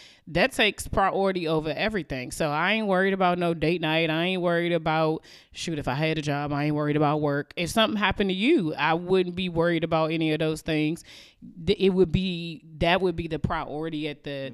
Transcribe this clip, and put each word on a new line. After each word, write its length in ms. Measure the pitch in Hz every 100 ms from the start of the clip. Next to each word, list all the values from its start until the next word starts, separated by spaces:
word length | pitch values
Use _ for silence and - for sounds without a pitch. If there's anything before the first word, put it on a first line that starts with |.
| - - -
that 240 | 160 233
takes 340 | - 214 - -
priority 640 | - 190 165 196 185 160
over 220 | 160 156
everything. 640 | 139 196 214 151 135 127
So 180 | - 160
I 240 | 147 180
ain't 140 | 220 214
worried 260 | 185 190
about 240 | 190 180 180
no 160 | 175
date 260 | 170 151 175
night. 300 | 156 160 165
I 160 | 160 175
ain't 160 | 185
worried 320 | 175 170 170
about, 500 | 170 160 156 160 156 - - _
shoot, 260 | - - 151
if 80 | 143
I 60 |
had 240 | 135 156 156
a 40 |
job, 300 | 147 143 147
I 140 | 143 151
ain't 100 | 151
worried 220 | 147 147
about 240 | 147 151
work. 320 | 147 143 - -
If 140 | 170
something 280 | - 220 220
happened 340 | 196 196 202
to 20 | 185
you, 380 | 226 330 165 -
I 200 | 151 165
wouldn't 400 | 175 190 185 175
be 100 | 185
worried 380 | 165 165 170 160
about 260 | 165 160
any 220 | 165 160
of 60 | 156
those 220 | 160 156
things. 440 | - 156 151 170 - - - _ - - 165
Th-, 140 | 208
it 120 | 190
would 200 | 185 180
be, 540 | 170 190 170 170 160 160 156
that 200 | 170 180
would 160 | 185 170
be 140 | 165
the 100 | 151
priority 680 | - 165 139 147 160 151 151
at 160 | 143 147
the, 260 | 139 135